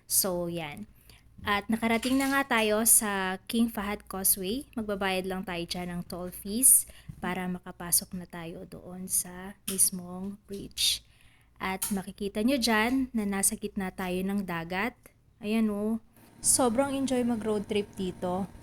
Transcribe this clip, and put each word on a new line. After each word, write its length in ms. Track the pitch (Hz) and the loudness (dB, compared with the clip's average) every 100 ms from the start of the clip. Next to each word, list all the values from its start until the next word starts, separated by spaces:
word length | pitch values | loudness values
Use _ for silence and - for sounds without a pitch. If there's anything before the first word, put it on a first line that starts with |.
| - | 0
So, 400 | - 196 175 170 | 2 2 0 -2
yan. 400 | 170 151 147 208 - - - - - | -4 -6 -8 -14 -18 -20 -20 -20 -6
At 240 | - 202 202 | 0 0 2
nakarating 480 | 226 226 226 247 269 | 0 2 2 2 2
na 160 | 269 | 4
nga 260 | 277 269 233 | 2 2 2
tayo 280 | 214 214 226 | 4 4 6
sa 480 | - 214 196 185 190 - | 4 4 0 -2 -4 -2
King 180 | 233 233 | 0 0
Fahad 320 | 226 202 208 - | 0 -4 -6 -6
Causeway. 540 | 190 196 208 185 254 - 233 | -2 0 0 0 -4 -6 -6
Magbabayad 500 | 208 196 196 185 185 | -4 -2 0 0 -2
lang 140 | 185 | -4
tayo 180 | 190 175 | -4 -6
dyan 320 | 170 180 180 | -6 -6 -6
ng 80 | 175 - | -6 -8
toll 240 | 175 180 | -8 -8
fees 580 | - 196 220 262 - - - - - | -10 -6 4 8 6 4 -8 -16 -6
para 240 | 180 180 | -4 -2
makapasok 720 | 180 180 185 - 175 - 190 180 | -2 -4 -8 -10 0 0 0 -8
na 80 | |
tayo 400 | 170 175 165 180 180 | -10 -10 -10 -10 -12
doon 440 | - 180 185 185 | -14 -14 -12 -4
sa 420 | - 180 180 190 202 - | -2 -2 -8 -14 -10 -6
mismong 680 | 190 - 185 175 180 196 202 - | 0 0 0 -8 -8 -8 -10 -12
bridge. 560 | 202 - - - - - _ - _ _ _ | -12 -10 -2 0 0 -6 _ -20 _ _ _
At 240 | 190 190 - | -4 -4 -2
makikita 480 | 196 190 - 202 214 | -2 -4 -6 -4 0
nyo 160 | 226 277 | 2 2
dyan 560 | 233 214 233 269 254 | 4 4 4 2 0
na 100 | 220 | 0
nasa 300 | 202 196 190 214 | 0 2 0 0
gitna 360 | 202 202 185 | -4 -4 -4
tayo 240 | - 185 180 190 | -4 -2 0 0
ng 160 | 202 | -2
dagat. 560 | 185 170 165 185 233 - - _ _ _ | -2 -4 -2 -2 -2 -4 -16 _ _ _
Ayan, 300 | 208 226 214 | 0 2 2
oh. 320 | 202 214 226 - - - - | 2 0 -2 -4 -20 -20 -2
Sobrang 480 | - - 254 226 277 | 2 4 4 4 2
enjoy 300 | 269 262 247 | 2 2 2
mag-road 420 | 240 233 214 208 202 | 2 0 0 -2 0
trip 180 | 208 202 - | -2 -2 -4
dito 540 | 185 - 180 185 190 - | -4 -2 -2 -2 -4 -8